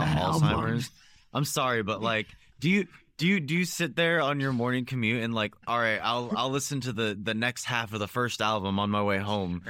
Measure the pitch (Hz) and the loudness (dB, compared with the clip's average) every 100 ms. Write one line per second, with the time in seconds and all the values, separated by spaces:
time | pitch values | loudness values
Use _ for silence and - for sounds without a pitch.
0 | 90 78 92 160 107 107 113 117 - - | 2 2 2 2 4 2 0 -2 -4 -10
1 | - - _ 131 147 151 127 117 104 101 | -20 -20 _ -4 -2 0 0 0 0 -2
2 | 113 110 - - - - 160 196 - - | 0 0 -2 -10 -20 -2 2 2 0 -8
3 | _ - 175 196 139 170 180 - 160 131 | _ -2 2 2 2 0 0 -2 -2 0
4 | 170 165 139 143 135 123 123 127 123 127 | 2 2 2 0 0 0 0 0 -2 0
5 | 110 120 117 113 104 - - 120 113 101 | 0 0 0 -2 -2 -4 -2 0 2 0
6 | 104 120 120 110 131 139 - 139 127 110 | 0 -2 -2 -2 -2 -2 -2 -4 -4 -2
7 | 110 104 107 110 120 120 - 120 110 107 | -2 -2 -2 -2 -2 -4 -2 -2 -2 -4
8 | 101 123 120 - 110 107 95 98 101 104 | -2 -2 -2 0 0 2 0 0 2 2
9 | 101 98 101 104 90 87 | 2 2 0 -2 -2 -4